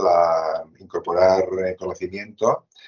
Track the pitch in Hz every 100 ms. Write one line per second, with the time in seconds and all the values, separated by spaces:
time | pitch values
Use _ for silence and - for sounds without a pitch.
0 | 95 85 85 82 80 80 - _ 95 85
1 | 82 87 92 95 92 92 92 92 92 -
2 | 180 190 - - - - _ _